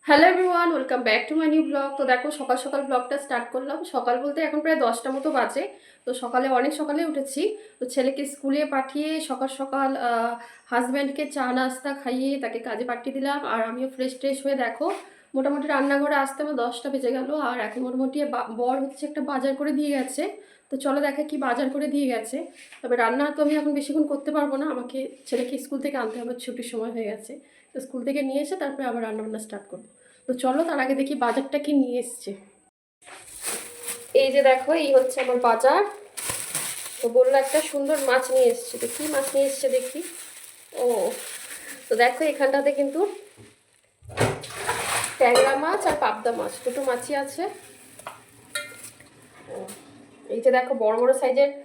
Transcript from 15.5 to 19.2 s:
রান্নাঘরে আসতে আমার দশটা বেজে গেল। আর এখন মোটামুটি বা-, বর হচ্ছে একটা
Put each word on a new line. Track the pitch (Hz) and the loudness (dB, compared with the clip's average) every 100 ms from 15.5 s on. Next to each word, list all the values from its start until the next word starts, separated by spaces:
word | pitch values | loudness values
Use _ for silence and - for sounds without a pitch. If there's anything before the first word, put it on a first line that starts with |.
| 285 294 | 0 0
রান্নাঘরে | 277 277 277 294 | 2 2 2 4
আসতে | 285 269 - | 2 0 -2
আমার | 302 | -4
দশটা | 262 240 240 277 | -2 -2 -4 -4
বেজে | 262 254 | -2 0
গেল। | 262 262 | 0 -2
আর | 302 262 240 | -2 -2 -2
এখন | 214 247 | -4 -4
মোটামুটি | 254 254 262 294 | -4 0 -2 0
বা-, | 285 240 240 | -2 -2 -4
বর | 220 247 269 | -2 0 0
হচ্ছে | 269 - 294 | -2 -6 -8
একটা | 302 | -6